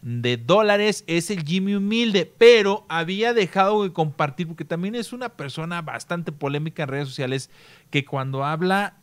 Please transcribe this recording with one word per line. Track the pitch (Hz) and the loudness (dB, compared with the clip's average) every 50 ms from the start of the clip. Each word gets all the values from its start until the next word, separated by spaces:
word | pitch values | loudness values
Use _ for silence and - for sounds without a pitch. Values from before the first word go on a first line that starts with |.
| - | -8
de | 120 120 120 120 123 123 | -6 -6 -2 0 0 -2
dólares, | 120 117 120 170 208 220 208 202 202 208 214 202 - - - | -2 2 2 4 4 6 4 4 4 2 2 0 -2 -4 -2
es | 165 170 165 - 214 | -2 -2 0 -2 -4
el | 185 156 | -6 -4
Jimmy | 143 170 190 190 196 202 | -2 -2 -2 0 0 0
Humilde, | 202 196 202 214 233 240 226 202 196 165 - _ - | 0 0 0 0 0 0 2 2 0 0 0 _ 6
pero | 233 233 240 226 202 196 196 208 - _ | 8 10 10 10 6 4 0 0 -4 _
había | 160 165 165 165 190 196 220 233 240 | -4 -4 -2 -2 -2 -2 0 0 2
dejado | 233 202 170 - 190 190 196 214 214 202 | 2 0 0 2 2 2 4 4 2 0
de | 190 156 | -2 -2
compartir | - 160 151 139 - 160 143 135 - 180 | -2 -2 -2 0 -2 -4 -4 -2 -6 -8
porque | 160 170 - 156 | -8 -6 -10 -8
también | 143 170 165 175 196 220 | -6 -6 -4 -4 -4 -4
es | 240 220 - - | -6 -8 -8 -10
una | 247 254 233 | -10 -10 -12
persona | - - 147 139 - - 160 165 175 175 165 | -10 -10 -12 -10 -8 -8 -8 -6 -6 -8 -8
bastante | 147 123 117 - _ 175 175 170 - | -8 -10 -10 -8 _ -6 -6 -6 -8
polémica | 151 147 - 139 139 147 151 160 156 - 160 | -10 -6 -6 -4 -4 -2 -4 -6 -6 -6 -6
en | 135 | -4
redes | 131 139 143 135 | -4 -6 -6 -6
sociales | 127 - 139 127 131 135 131 - - - - - - - _ _ | -6 -6 -6 -4 -4 -6 -6 -10 -20 -20 -20 -20 -20 -20 _ _
que | - 147 139 | -2 -2 -2
cuando | - - 139 131 135 135 135 135 | -2 -6 -6 -6 -4 -4 -4 -2
habla | 143 156 160 175 185 190 196 208 196 - _ | -2 -2 -2 0 0 0 0 0 -4 -8 _